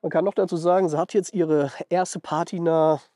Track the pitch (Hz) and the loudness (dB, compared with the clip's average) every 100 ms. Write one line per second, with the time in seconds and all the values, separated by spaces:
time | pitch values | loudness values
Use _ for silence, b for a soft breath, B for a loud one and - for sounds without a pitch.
0 | 170 160 190 202 190 170 170 180 180 151 | 0 0 0 -2 -2 0 2 2 2 0
1 | 180 214 180 190 160 151 139 - - 175 | 0 -2 -2 -2 2 2 0 -4 -4 -2
2 | 180 180 - 156 170 180 165 160 156 151 | -2 -6 -4 -4 -4 -2 0 4 4 2
3 | _ | _